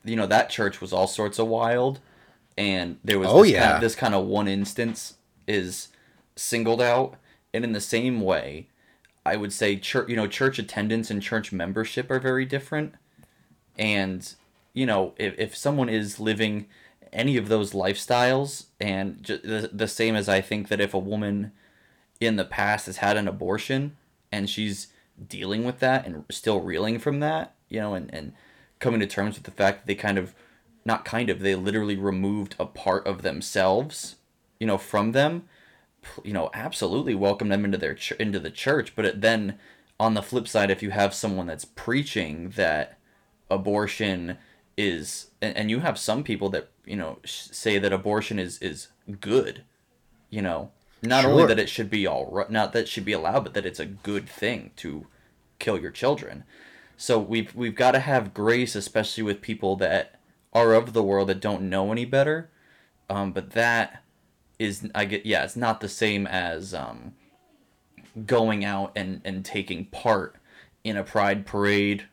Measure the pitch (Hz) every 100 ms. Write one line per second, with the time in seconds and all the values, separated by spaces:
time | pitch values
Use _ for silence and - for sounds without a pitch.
0 | 107 113 98 107 - - 101 - 95 92
1 | 95 - 104 101 113 113 117 120 131 135
2 | - _ - _ _ - 101 92 87 -
3 | - 101 92 135 208 98 - 76 113 -
4 | 120 98 95 101 101 98 101 - 117 113
5 | - - _ _ - 107 92 90 - _
6 | _ _ _ - - 117 113 117 123 120
7 | 131 - _ _ _ 113 120 107 101 113
8 | 127 120 95 82 67 76 - _ _ _
9 | _ _ - 107 104 - 107 101 - 131
10 | 117 117 104 - 135 131 113 - 107 113
11 | 113 104 101 110 107 95 87 101 113 -
12 | 127 131 131 127 131 139 139 151 151 -
13 | _ _ - _ _ _ _ - 107 104
14 | 95 92 - - _ _ _ 123 131 101
15 | 95 - 104 - 110 - 143 143 123 110
16 | 104 101 110 104 107 104 104 - - _
17 | - - 131 127 101 110 101 98 95 101
18 | - 123 123 131 143 139 - - 104 95
19 | 98 - 98 101 101 110 113 101 107 -
20 | 113 107 98 98 95 107 101 101 101 98
21 | 95 107 104 101 104 - _ _ _ _
22 | _ _ 113 107 92 - 101 104 - 92
23 | 101 107 98 98 90 104 - 135 143 147
24 | _ _ _ 104 101 - 107 98 - _
25 | _ - 98 98 95 104 120 123 131 131
26 | - 80 - - - 101 90 80 107 117
27 | 147 143 147 160 165 _ _ 110 104 95
28 | 76 80 76 - _ _ _ _ 123 113
29 | 101 - 104 107 - - 98 101 - 101
30 | 104 98 92 - - _ _ _ - 113
31 | - 113 117 90 98 95 95 110 104 101
32 | 98 95 98 104 98 - 92 - - 98
33 | 98 90 92 73 - 101 95 101 147 -
34 | - - _ _ _ _ 110 98 - 104
35 | 107 131 147 170 - _ - _ _ _
36 | - - 98 98 80 101 127 - 95 110
37 | - 101 101 101 104 98 104 92 76 -
38 | - - 110 98 78 - - 147 113 -
39 | 104 101 110 113 101 - - - _ -
40 | 113 107 98 123 113 110 101 95 107 98
41 | 101 - 110 95 87 78 - - - 127
42 | 147 110 80 78 90 107 87 76 - -
43 | _ _ _ _ - 95 95 104 101 -
44 | 104 92 85 90 - _ _ - 101 85
45 | 73 - - _ 107 - 107 117 165 107
46 | - 113 147 98 98 87 - _ - 101
47 | 80 - - - - - 113 101 98 95
48 | 104 104 107 104 90 - 95 73 - _
49 | - 98 104 123 104 - - _ _ _
50 | _ _ _ 107 95 80 - - _ _
51 | 113 131 131 143 123 107 101 - 101 107
52 | 92 65 69 90 101 110 101 117 - -
53 | 95 98 82 127 95 104 95 85 80 98
54 | 101 101 - - 104 120 - - 78 73
55 | - _ _ _ _ - - 95 85 -
56 | 123 147 - - - - - - - -
57 | - 113 101 113 101 - 120 104 127 131
58 | 135 131 101 98 104 120 123 104 98 110
59 | 107 - 107 101 - 107 98 95 92 92
60 | - - _ _ _ 113 117 113 117 110
61 | 98 98 98 95 110 101 95 95 98 113
62 | 123 135 139 160 165 _ _ _ _ _
63 | - 98 98 95 92 113 117 117 104 -
64 | - _ _ _ _ - 107 98 107 -
65 | 101 104 110 92 - 117 120 107 101 -
66 | 110 101 98 92 87 82 95 87 60 58
67 | 69 - _ _ _ _ _ _ _ -
68 | - 113 110 123 113 104 98 98 98 104
69 | 95 92 - 95 95 104 95 85 - -
70 | 120 101 87 - _ - - _ 110 104
71 | 98 110 101 101 101 104 101 101 101 101
72 | -